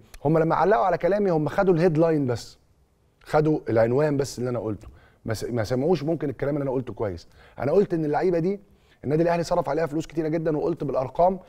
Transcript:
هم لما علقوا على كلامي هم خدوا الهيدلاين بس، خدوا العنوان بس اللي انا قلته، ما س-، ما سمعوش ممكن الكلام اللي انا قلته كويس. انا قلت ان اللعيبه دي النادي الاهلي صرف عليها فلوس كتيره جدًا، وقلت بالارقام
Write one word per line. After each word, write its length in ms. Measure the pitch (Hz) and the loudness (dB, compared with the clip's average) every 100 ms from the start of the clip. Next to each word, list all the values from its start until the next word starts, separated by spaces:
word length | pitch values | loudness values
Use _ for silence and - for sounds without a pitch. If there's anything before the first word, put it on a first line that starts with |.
| - - 139 | -10 -6 0
هم 120 | 160 | 2
لما 180 | 160 151 | 2 2
علقوا 300 | 170 226 196 | 2 2 2
على 120 | 170 | 0
كلامي 340 | 175 208 196 | 0 0 2
هم 160 | 160 147 | 0 0
خدوا 260 | - 190 | 0 2
الهيدلاين 540 | 165 180 151 165 156 131 | 4 4 4 2 2 0
بس، 300 | 117 - - _ _ _ _ _ _ | -4 -8 -20 _ _ _ _ _ _
خدوا 360 | - 156 156 151 - | -2 2 2 0 0
العنوان 480 | 113 117 123 151 139 | 2 4 2 2 0
بس 220 | 139 - | -2 -4
اللي 100 | 123 | -4
انا 100 | 120 | -4
قلته، 280 | 107 101 - - - _ - | -4 -6 -10 -20 -20 _ -8
ما 80 | |
س-، 100 | 104 | -6
ما 200 | 110 120 | -4 -4
سمعوش 400 | 104 127 147 175 | -2 -2 0 0
ممكن 260 | 143 165 147 | 0 -4 -4
الكلام 260 | 120 135 147 | -6 -4 -4
اللي 80 | |
انا 80 | 139 | -2
قلته 220 | 127 120 | -4 -6
كويس. 340 | 101 110 85 - - - - | -6 -6 -6 -14 -20 -20 -8
انا 120 | 131 | 0
قلت 220 | 180 202 | 2 2
ان 120 | 165 151 | 0 -2
اللعيبه 340 | 143 180 170 | 0 0 0
دي 200 | 175 202 - _ _ _ | 0 -4 -8 _ _ _
النادي 200 | 123 156 | -2 2
الاهلي 200 | 170 170 | 2 0
صرف 260 | 160 175 143 | 0 -2 0
عليها 160 | 156 160 | -2 -2
فلوس 220 | 151 151 | -4 -6
كتيره 200 | 151 156 | -4 -2
جدًا، 300 | 170 160 151 | -2 -2 -2
وقلت 260 | 165 165 | -2 -2
بالارقام 560 | 147 127 127 - 175 190 | -4 -4 -2 2 2 2